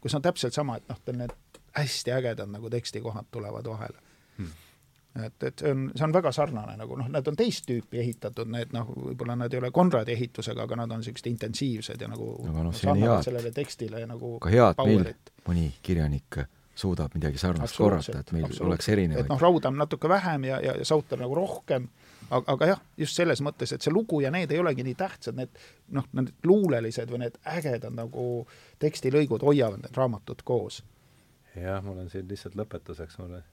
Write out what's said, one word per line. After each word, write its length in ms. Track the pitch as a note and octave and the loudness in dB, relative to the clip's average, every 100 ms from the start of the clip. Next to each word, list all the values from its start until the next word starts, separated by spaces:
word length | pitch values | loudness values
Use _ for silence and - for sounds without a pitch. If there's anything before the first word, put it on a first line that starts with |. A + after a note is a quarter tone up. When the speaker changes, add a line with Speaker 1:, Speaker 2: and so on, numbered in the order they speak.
Speaker 1:
kus 140 | C3+ | -2
on 80 | D3 | 0
täpselt 300 | E3 F3+ - | 0 0 -2
sama, 240 | C3+ D3 A2+ | -2 -4 -4
et 120 | - | -8
noh, 100 | A2 | -12
tal 120 | - B2 | -8 -6
need 160 | A#2+ - _ - _ - | -6 -10 _ -20 _ -2
hästi 340 | C#3+ - - | -2 -2 -2
ägedad 360 | B2+ B2 G#2+ G2+ | 0 0 -4 -8
nagu 220 | G#2 A2+ | -10 -4
tekstikohad 540 | A#2+ A#2 - A#2 G#2+ - | -4 -4 -8 -6 -8 -10
tulevad 360 | A#2 G#2 A2 A#2 | -10 -8 -8 -8
vahele. 320 | A2 A2 - _ _ _ - | -8 -10 -14 _ _ _ -10
Speaker 2:
Hmm. 160 | F2 D#2 - _ _ _ _ - | -10 -10 -20 _ _ _ _ -10
Speaker 1:
Et, 180 | A2 _ | -10 _
et 160 | C3+ - | -6 -2
see 120 | D3+ | 0
on, 200 | C3+ C3+ A#2+ | 0 -2 -2
see 80 | |
on 80 | D#3 | 2
väga 160 | E3 E3 | 2 2
sarnane 440 | B2+ C#3+ A#2 G#2+ G#2+ | 0 -2 -2 -8 -10
nagu, 180 | A2 B2+ | -10 -8
noh, 120 | B2 | -4
nad 180 | D3 C#3 | -2 -2
on 100 | D3+ | 0
teist 280 | A#3 - - | 0 0 -4
tüüpi 300 | A#2+ - A#2 | -4 -4 -4
ehitatud, 480 | A#2+ A#2 G#2+ A#2+ A2+ | -4 -4 -8 -8 -6
need, 260 | A#2 A#2 | -4 -4
noh, 100 | A#2+ A#2 | -6 -6
võib-olla 420 | B2+ C3 B2+ A#2+ A#2+ | -6 -8 -6 -4 -2
nad 140 | A#2+ | -2
ei 40 | B2+ | -2
ole 120 | B2 | 0
Konradi 420 | C#3 F3+ C3+ A2 | 4 6 6 2
ehitusega, 500 | A#2 B2 - A2+ A2+ | -2 -2 -4 -6 -6
aga 140 | A2+ A2+ | -4 -4
nad 140 | A#2 | -4
on 80 | A2+ | -6
siuksed 240 | A#2 A#2+ - | -8 -8 -6
intensiivsed 680 | A#2 A2 A#2 C#3 A2 A2 B2 | -4 -4 -4 -2 -4 -6 -10
ja 80 | A2+ | -8
nagu 180 | A2+ A2+ - | -8 -8 -8
Speaker 3:
Aga 180 | - D#2+ | -4 0
noh, 120 | E2 | 0
see 160 | G#2 C3+ | 0 2
on 80 | G2+ | 4
Speaker 1:
sarnanevad 100 | A2 | 6
Speaker 3:
hea, 100 | A2 | 4
et 60 | |
Speaker 1:
sellele 260 | D2 B2 A#2 | 2 -2 -4
tekstile 480 | A#2 D3 - A2+ G#2+ | -4 -6 -6 -8 -6
ja 60 | A#2 | -8
nagu 320 | A#2 A#2+ A#2 | -8 -8 -4
Speaker 3:
ka 120 | E2 | 4
hea, 180 | A2 A#2 | 8 8
et 60 | E3+ | 8
meil 140 | C3+ G#2+ | 6 6
Speaker 1:
power'it. 340 | F2+ - - _ - | 6 -2 -18 _ 0
Speaker 3:
mõni 220 | F2 D#2+ - | 2 2 -2
kirjanik 540 | - F2 D2+ C#2+ - - C#2 _ _ - | -2 2 2 0 -4 -8 -8 _ _ -4
suudab 380 | G2 E2+ D2 | -2 0 -2
midagi 240 | E2 D2+ C#2 | -2 -2 0
sarnast 340 | F#2 E2 A#2 | 0 0 -2
Speaker 1:
Absoluutselt, 320 | - G#2 F#2 D2 | 4 4 4 0
Speaker 3:
korrata, 120 | - | -8
et 120 | - | -4
meil 120 | E2 | -2
Speaker 1:
absoluutselt. 220 | D#2+ - F2+ | -2 -2 0
Speaker 3:
oleks 200 | E2+ - | 0 2
erinevaid. 340 | G#2 F2+ D2+ | 4 4 2
Speaker 1:
Et 40 | C#2 | 0
noh, 100 | C3+ | 4
Raudam 360 | F3 E3+ C#3 C3+ | 6 6 2 0
natuke 320 | D3+ C#3+ D#3 | -2 0 2
vähem 360 | F#3+ F#3 D3+ | 2 2 -2
ja, 160 | C3 C3 | -2 -2
ja, 160 | C3+ C3 | -2 -2
ja 80 | |
Sauter 340 | - D#3 D3 B2+ | 2 2 2 -6
nagu 160 | B2 | -2
rohkem, 540 | C#3+ G3 - - C#3 B2 _ - - - | -2 -2 -4 -2 -2 -2 _ -20 -20 -2
aga, 220 | B2+ C3+ | 0 2
aga 140 | C3+ D#3+ | 4 4
jah, 140 | F#3+ - - | 2 -2 -6
just 180 | D3+ - | -4 2
selles 240 | F3 C3+ | 2 2
mõttes, 320 | C#3+ - B2 | 0 -4 -6
et 80 | - | -2
see 100 | - | 2
lugu 300 | E3+ A3 E3 | 2 2 0
ja 100 | C3+ | 2
need 220 | E3+ E3 | 0 0
ei 60 | D3 | 2
olegi 260 | F3 C3 | 2 0
nii 100 | B2+ | -2
tähtsad, 400 | B2 F#3+ - - | -4 -4 -4 -8
need, 140 | B2 B2+ - - - _ | -6 -8 -10 -20 -20 _
noh, 160 | C#3 C3 | -6 -4
need 160 | C3 B2+ - | -2 -4 -2
luulelised 640 | E3 G3+ F#3+ B2 A2+ A2+ A2+ | 4 6 6 2 0 -4 -6
või 100 | A#2+ | -4
need 200 | A#2+ - - | -6 -8 -6
ägedad 480 | D#3+ D#3 A#2+ A2 | -4 -2 -4 -4
nagu 520 | B2 A#2 B2 B2 B2 A#2 - - _ | -8 -8 -6 -4 -4 -6 -16 -20 _
tekstilõigud 640 | D3+ - C3 C#3+ D3 A2+ | -2 0 2 2 2 2
hoiavad 400 | C#3+ D3 A2+ G2 | 4 6 4 0
need 160 | - - | -8 0
raamatud 460 | C3 A2 - A#2+ | 0 0 -8 -12
koos. 380 | - B2 G2 - - _ _ _ _ _ _ G2 | -2 -2 -2 -10 -18 _ _ _ _ _ _ -10
Speaker 2:
Jah, 240 | F2+ G2 | -6 -4
mul 140 | G2 F#2 | -6 -10
on 120 | F#2 | -10
siin 180 | F#2+ F#2 | -10 -8
lihtsalt 260 | G2 - | -10 -10
lõpetuseks 640 | G2 G#2 E2+ - D#2 D#2+ - | -10 -8 -10 -12 -14 -14 -14
mulle 240 | F2+ F2 D#2+ | -14 -14 -18